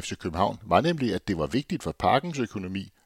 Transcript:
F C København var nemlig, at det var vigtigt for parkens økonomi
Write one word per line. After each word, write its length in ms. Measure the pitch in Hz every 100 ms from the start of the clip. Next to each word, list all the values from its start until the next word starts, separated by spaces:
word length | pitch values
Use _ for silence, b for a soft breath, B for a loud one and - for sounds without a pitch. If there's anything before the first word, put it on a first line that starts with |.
F 40 |
C 140 | - 98
København 400 | - 82 101 -
var 180 | 95 87
nemlig, 340 | 151 165 123
at 140 | 90 -
det 100 | 85
var 80 | 73
vigtigt 360 | 123 - 170
for 100 | -
parkens 460 | - 92 127 175 143
økonomi 540 | 117 104 92 95 95 _